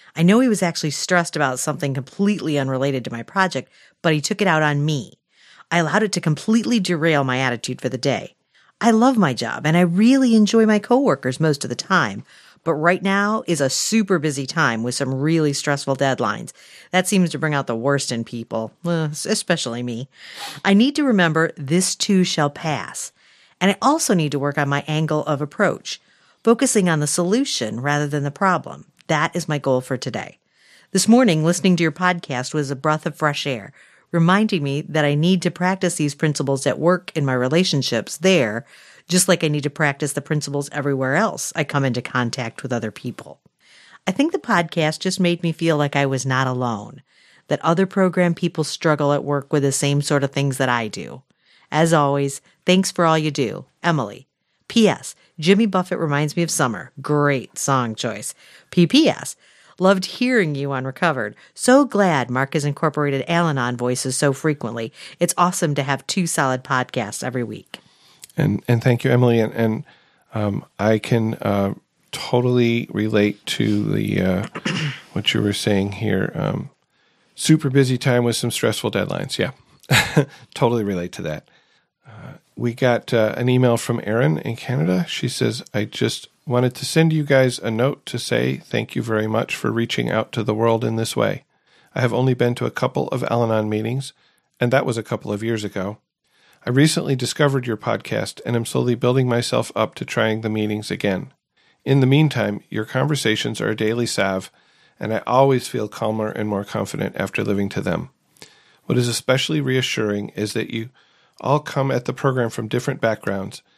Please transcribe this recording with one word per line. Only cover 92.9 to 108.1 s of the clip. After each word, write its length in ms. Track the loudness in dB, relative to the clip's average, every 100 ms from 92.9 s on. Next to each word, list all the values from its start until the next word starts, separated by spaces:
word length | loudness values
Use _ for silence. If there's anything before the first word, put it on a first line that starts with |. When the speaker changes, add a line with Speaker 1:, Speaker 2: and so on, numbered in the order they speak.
| -2 -2
Speaker 2:
of 140 | -4
Al-Anon 460 | -2 0 2 0 0
meetings, 420 | -2 -2 -4 -8 -14 _ _ _ -4
and 140 | 0
that 120 | 2 0
was 120 | -4
a 60 |
couple 280 | -6 -6 -6
of 120 | -6
years 200 | -2 -4
ago. 360 | -4 -4 -6 -8 _ _ _ _ _ _ -2
I 60 |
recently 440 | 4 4 2 -2 -2
discovered 500 | -2 0 2 0 -2
your 120 | -4
podcast 640 | -2 -4 -4 -4 -4 -8 -4
and 100 | -2
am 100 | -2
slowly 300 | -2 0 0
building 340 | 2 2 2
myself 420 | 0 0 -2 -2
up 220 | -2 -2 -4
to 80 |
trying 380 | -6 0 0 0
the 80 | -2
meetings 420 | -2 -2 -4 -6
again. 400 | -4 -2 -2 -6 _ _ _ _ _ 2
In 160 | 4
the 60 | 6
meantime, 540 | 6 4 2 -2 -4 -8
your 160 | -6
conversations 800 | -4 -2 -2 0 0 -2 -4 -4
are 80 | -4
a 60 | -2
daily 320 | -2 -2 -2
salve, 440 | 0 0 0 -4 _ _ _ _ -10
and 140 | -6
I 80 | -4 0
always 440 | 4 4 2 -2
feel 180 | -6 -6
calmer 420 | -4 -4 -2 -4
and 200 | -4 -4
more 160 | -4 -4
confident 500 | -6 -4 -4 -4 -4
after 280 | -4 -4
living 260 | -2 -2 -2
to 120 | -4
them. 280 | -2 -4 -6